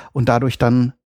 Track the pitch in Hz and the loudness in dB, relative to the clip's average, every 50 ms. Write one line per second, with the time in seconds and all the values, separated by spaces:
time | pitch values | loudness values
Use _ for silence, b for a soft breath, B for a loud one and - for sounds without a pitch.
0 | B B B 139 120 123 117 117 135 131 - - 127 120 123 127 123 127 - _ | B B B -4 0 0 0 0 0 -2 -2 0 0 2 2 2 0 -2 -4 _
1 | _ | _